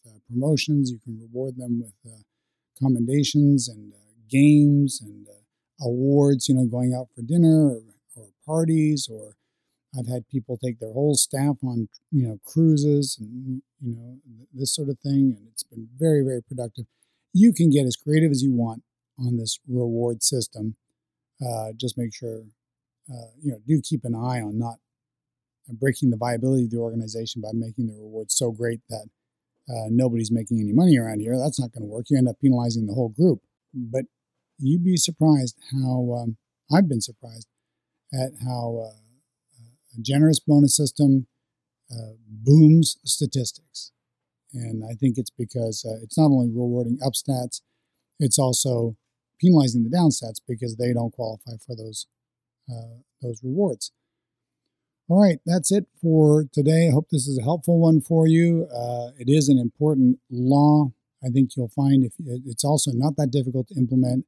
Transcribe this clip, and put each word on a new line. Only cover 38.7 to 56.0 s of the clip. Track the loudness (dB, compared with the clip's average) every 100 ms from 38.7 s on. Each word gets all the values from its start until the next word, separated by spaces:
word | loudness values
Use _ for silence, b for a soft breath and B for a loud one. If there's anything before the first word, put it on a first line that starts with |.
| -8
uh, | -12 -18 _ _ _ _ _ _ -20 _ _ -12
a |
generous | -2 4 4 4
bonus | 2 4 4 2
system, | -2 2 2 2 0 _ _ _ _ _ _
uh, | -16 -16 -20 _
booms | -4 6 8 10 8 4 -2
statistics. | -6 -4 -2 -2 -6 -10 _ -18 -18 _ _ _ _ _ _
And | -12 -10 -10
I | -10
think | -2 -2 -2
it's | -8
because, | -10 -8 -6 -6 -8 -12
uh, | -14
it's | -6 0
not | 2
only | 4 0
rewarding | -2 -4 -4 -4 -4
up | -4
stats, | -4 -6 -6 -6 -12 -18 _ _ _ _ -4
it's | -2 0
also | 0 0 -2 -2 -4 -8 _ _ _ _
penalizing | 4 6 4 0
the | 0
down | 2 2
stats | 0 -6 -12 -12
because | -8 -8 -4
they | -2
don't | -2 -4
qualify | -6 -10 -10 -16 -18
for | -14 -14
those, | -14 -14 -16 _ _ _ _ _ -16
uh, | -16 -16 -20 _ _
those | -12 -10
rewards. | -6 -2 -2 -4 -12 -16 _ _ _ _ _ _ _ _ _ _ -2
All | 4
right, | 4 2 -2
that's | -2 0
it | -2 -4 _